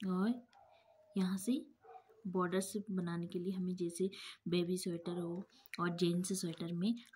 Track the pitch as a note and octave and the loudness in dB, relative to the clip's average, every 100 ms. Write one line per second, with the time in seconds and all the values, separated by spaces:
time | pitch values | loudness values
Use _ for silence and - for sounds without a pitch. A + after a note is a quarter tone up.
0 | F#3+ F#3 G#3 B3 - - - - _ - | 0 2 4 2 -4 -20 -20 -20 _ -20
1 | - G3 F#3 F#3+ - C#4 F4 - - - | -8 0 0 0 0 0 -2 -18 -20 -20
2 | - - G3 F#3 F3+ F#3+ G3 G#3+ G3+ F#3 | -20 -12 -4 0 2 2 0 -2 -2 -2
3 | E3+ E3+ E3+ F3+ F3+ F#3 F3+ F#3 E3+ F3 | 0 -2 -2 -4 -2 -2 -2 -2 -2 0
4 | F#3+ - - - - F3+ F3 F3+ F3+ E3+ | -2 -2 -14 -8 0 2 4 0 0 -4
5 | F3 F3 E3+ F3 - - - - F3 E3+ | -2 -2 -2 -4 -8 -14 -12 -2 0 4
6 | F3 F3 F#3 F#3 F3 D#3+ E3+ E3+ G3+ A#3+ | 4 4 0 -2 -2 -4 -4 0 0 0
7 | - | -4